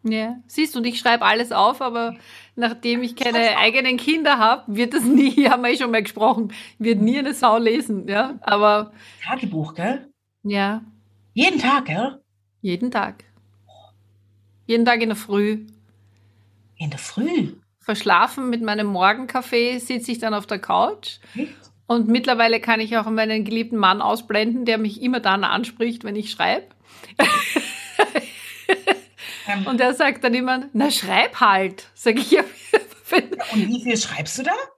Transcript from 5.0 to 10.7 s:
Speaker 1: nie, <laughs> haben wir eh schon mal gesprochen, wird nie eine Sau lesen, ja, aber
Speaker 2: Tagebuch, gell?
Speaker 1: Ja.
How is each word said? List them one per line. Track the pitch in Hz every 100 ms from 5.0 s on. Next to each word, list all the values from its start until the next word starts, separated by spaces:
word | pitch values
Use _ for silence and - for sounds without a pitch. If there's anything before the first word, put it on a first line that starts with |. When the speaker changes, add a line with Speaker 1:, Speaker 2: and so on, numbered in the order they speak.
Speaker 1:
nie, | 240 285 277
<laughs> | 262 269
haben | 247
wir | 240
eh | 247
schon | 247
mal | 226
gesprochen, | 208 - 220 220 208 - - _
wird | 226 208
nie | 214 277
eine | 277
Sau | - 247 226
lesen, | 226 247 233 202 185
ja, | 202 262 254
aber | - 208 208 208 214 - - -
Speaker 2:
Tagebuch, | 180 254 233 160 151
gell? | - 190 269 - _ _ _
Speaker 1:
Ja. | 202 202 196